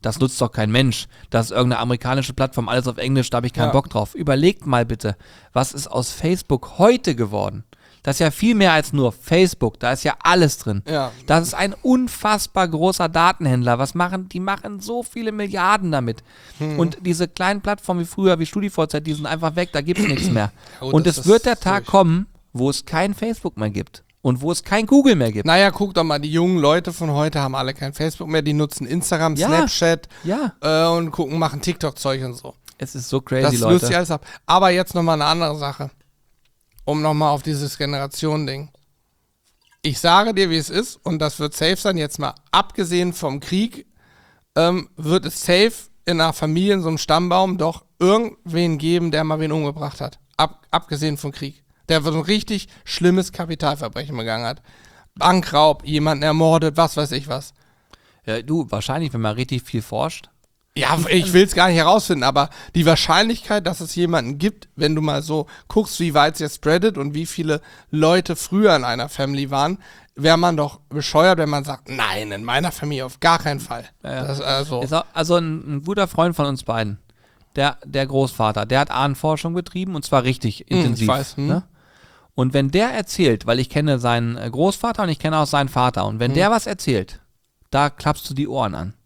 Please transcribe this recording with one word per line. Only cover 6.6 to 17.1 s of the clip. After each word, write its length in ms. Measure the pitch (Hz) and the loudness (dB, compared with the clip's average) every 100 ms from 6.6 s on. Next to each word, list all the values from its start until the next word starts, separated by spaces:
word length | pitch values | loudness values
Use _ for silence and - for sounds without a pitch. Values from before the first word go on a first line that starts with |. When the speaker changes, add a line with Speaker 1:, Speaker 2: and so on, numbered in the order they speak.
| - - | -4 4
Speaker 1:
heute 360 | 202 247 - 120 | 4 6 0 -2
geworden? 480 | 110 104 98 101 - _ _ _ | -2 -2 -4 -6 -16 _ _ _
Das 140 | - 139 | -6 0
ist 20 | |
ja 100 | 160 | 0
viel 260 | - 220 220 | 2 2 4
mehr 180 | 190 | 4
als 180 | 160 - | 4 2
nur 220 | 143 123 | 0 0
Facebook, 680 | - - 165 185 - 156 - | 0 0 4 4 2 -4 -2
da 140 | 120 | -2
ist 100 | 135 | -2
ja 120 | 151 - | -2 0
alles 360 | 165 180 156 - | 2 4 4 2
drin. 260 | - 98 143 | -4 -6 -4
Speaker 2:
Ja. 260 | 151 127 110 - | -4 -4 -8 2
Speaker 1:
Das 200 | 160 165 | 2 2
ist 60 | |
ein 200 | - 196 - | -2 -4 -2
unfassbar 840 | 254 254 247 - 214 208 - - 180 | 2 2 2 -4 0 0 -2 -2 0
großer 400 | 156 180 185 165 | 2 0 2 0
Datenhändler. 720 | 165 170 - 151 127 123 120 | 2 2 2 0 2 2 0
Was 160 | 135 170 | 0 -2
machen, 320 | 175 190 185 | -2 -4 -8
die 140 | 180 | -8
machen 400 | 190 196 208 202 | -6 -6 -8 -12
so 200 | 208 240 | -8 -8
viele 300 | 233 240 220 | -8 -8 -8
Milliarden 600 | 214 202 196 180 208 180 | -6 -6 -2 2 2 2
damit. 320 | 147 117 113 - - - - | 0 -2 -6 -14 -20 -20 -8
Speaker 2:
Hm. 200 | 151 151 | -6 0
Speaker 1:
Und 200 | 170 - | 0 0
diese 260 | 180 | -4